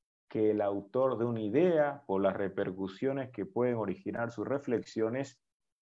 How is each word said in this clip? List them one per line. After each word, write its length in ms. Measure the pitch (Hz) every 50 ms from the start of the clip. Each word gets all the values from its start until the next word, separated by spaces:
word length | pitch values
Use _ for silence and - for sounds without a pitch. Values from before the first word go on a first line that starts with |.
| _ _ _ _ _ -
que 220 | - 113 107 107
el 100 | 107 104
autor 560 | 104 101 101 101 98 - - 127 131 131 123 107
de 80 | 117
una 160 | 120 117 113
idea, 640 | 107 104 104 143 175 185 170 151 147 139 - - -
por 160 | - 95 95
las 140 | 98 95 95
repercusiones 960 | 98 101 95 - 101 98 98 92 95 95 95 - - 127 135 135 139 131 120
que 140 | - - 95
pueden 300 | - - 117 123 123 120 113
originar 540 | 107 95 - - - 107 104 120 117 113
sus 160 | 117 110 101 104
reflexiones, 920 | 131 139 - - 120 107 107 - - 113 110 113 120 131 139 - - _ _ _ _ _ _ _ _ _